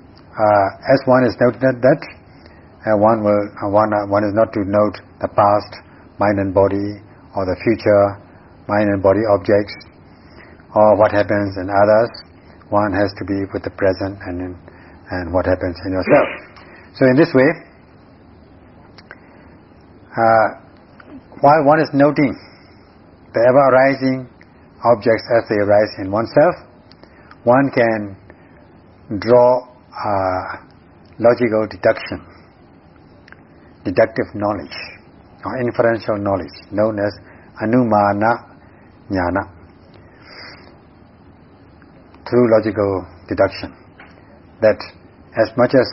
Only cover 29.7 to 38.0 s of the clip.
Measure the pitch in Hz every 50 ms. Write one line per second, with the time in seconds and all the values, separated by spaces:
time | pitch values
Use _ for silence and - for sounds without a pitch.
29.7 | - _ _ _ - - - 107 101 95 95 92 92 92 - - - - - -
30.7 | _ _ _ _ _ _ _ - - - 110 120 120 120 123 110 107 110 110 104
31.7 | - 90 - 113 110 - - - 98 90 - - - - _ _ _ _ _ _
32.7 | _ _ _ _ _ _ - _ - - _ - - - _ _ - - - -
33.7 | - _ - 104 90 113 113 - - 123 104 - - 101 104 104 104 90 71 -
34.7 | - - - - - - _ - - - - _ - - - 98 117 131 123 120
35.7 | - - 117 113 113 101 - 120 107 101 101 101 98 87 82 - - - - -
36.7 | 98 104 107 113 107 101 101 104 - - - - - - - - - - 110 110
37.7 | 120 127 123 110 107 104